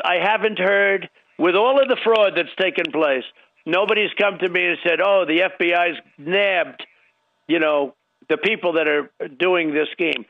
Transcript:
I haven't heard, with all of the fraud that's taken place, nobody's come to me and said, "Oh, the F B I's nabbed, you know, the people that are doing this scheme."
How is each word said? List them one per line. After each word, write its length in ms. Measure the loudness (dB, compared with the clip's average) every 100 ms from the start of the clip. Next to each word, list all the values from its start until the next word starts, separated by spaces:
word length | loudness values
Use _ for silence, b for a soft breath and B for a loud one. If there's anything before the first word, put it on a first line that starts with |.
| -2
I 140 | 0
haven't 380 | 0 0 -2 0
heard, 520 | 0 2 2 0 -4 b b b
with 180 | 2 4
all 240 | 4 4
of 80 | 2
the 80 | 2
fraud 300 | 2 4 4 0
that's 200 | -4 -2
taken 360 | -2 -2 -2
place, 340 | 0 0 0 -4 _ b _ -2
nobody's 480 | 0 2 0 -2 0
come 220 | -2 0
to 100 | -2
me 160 | -2 -2
and 100 | -2
said, 200 | -2 0
"Oh, 240 | 2 2 2
the 180 | 0
F 120 | 0 -2
B 140 | 0
I's 280 | 0 0 -4 -14 -14
nabbed, 720 | -4 0 0 0 -4 -8 -20 b b b _ _ -4
you 120 | 0
know, 340 | 2 0 -2 -8 _ _ -6
the 80 | -2
people 340 | -2 -2 -2
that 140 | 0 0
are 240 | -2 -4 -10 -12 -4
doing 360 | 0 0 0
this 160 | -2 -4
scheme." 340 | -4 -4 -4